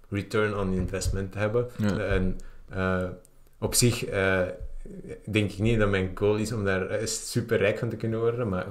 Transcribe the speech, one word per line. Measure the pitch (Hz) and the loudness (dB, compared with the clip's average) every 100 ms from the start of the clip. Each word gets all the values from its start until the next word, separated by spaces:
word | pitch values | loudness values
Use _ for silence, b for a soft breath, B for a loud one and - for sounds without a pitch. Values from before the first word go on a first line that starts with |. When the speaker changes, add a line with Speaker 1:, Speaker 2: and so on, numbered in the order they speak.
| - | -8
Speaker 1:
return | 101 95 110 107 101 | -6 -2 0 2 0
on | 95 | 0
investment | 92 90 92 - 95 98 | 0 0 -2 0 0 -2
hebben. | 98 104 117 120 - | -2 0 0 -2 0
Speaker 2:
Ja. | 104 101 | 0 0
Speaker 1:
En, | 98 95 92 - b b - | 2 2 2 0 b b -10
eh, | 95 92 92 92 - - - - - | -2 0 0 -2 -6 -16 -20 -20 -6
op | 110 - | -2 4
zich, | 120 113 - | 4 2 -2
eh, | 101 95 95 90 - - - - 95 - - - | 0 2 4 0 -4 -8 -8 -10 -12 -12 -12 -2
denk | 107 101 | 2 2
ik | 92 | 2
niet | 110 113 | 2 4
dat | 101 | 4
mijn | 98 92 - | 2 0 2
goal | 104 107 | 2 2
is | 107 | 0
om | 117 98 | -2 0
daar, | 95 92 | 0 0
eh, | 107 110 | -2 -2
super | - - 120 - 113 | -6 -4 -2 0 2
rijk | 98 - | 2 2
van | 117 | -2
te | 110 | -4
kunnen | 117 110 | -2 0
worden, | 117 120 113 | 0 0 -2
maar | 92 92 | -2 -4